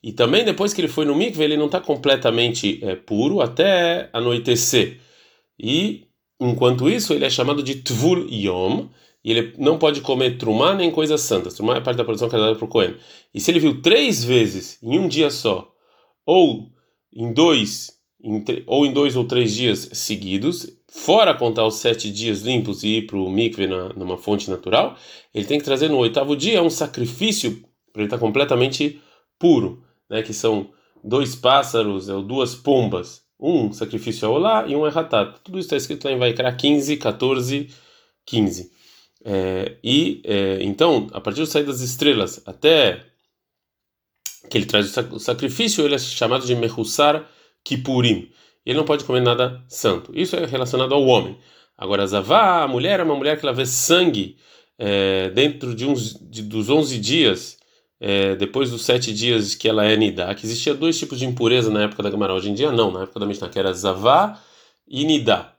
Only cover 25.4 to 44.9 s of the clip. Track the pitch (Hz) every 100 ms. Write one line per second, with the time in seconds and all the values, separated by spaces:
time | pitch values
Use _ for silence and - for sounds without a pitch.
25.4 | 98 147 139 135 156 143 117 117 139 147
26.4 | 165 220 170 165 147 - 120 - 214 214
27.4 | 123 - _ _ _ - 104 120 117 107
28.4 | 143 127 131 131 147 147 _ _ _ _
29.4 | 170 143 98 90 _ _ _ 107 110 107
30.4 | 113 107 98 _ _ _ 104 123 135 -
31.4 | - 139 131 117 107 98 95 98 98 131
32.4 | 123 - - 135 110 92 90 - _ _
33.4 | 147 170 107 101 104 113 113 107 107 131
34.4 | 196 220 - 143 151 160 160 113 101 -
35.4 | - 190 175 143 131 147 143 131 123 117
36.4 | 127 123 143 147 139 147 117 104 131 131
37.4 | 127 139 143 - _ _ _ _ - 117
38.4 | 101 87 90 _ _ _ _ _ 117 98
39.4 | 95 92 - - 113 135 170 - - 104
40.4 | 98 95 104 98 165 135 - - - 113
41.4 | 156 151 143 127 127 - 147 120 95 -
42.4 | - 92 147 160 120 90 - _ _ _
43.4 | _ _ _ _ _ _ _ _ - -
44.4 | - 113 95 107 98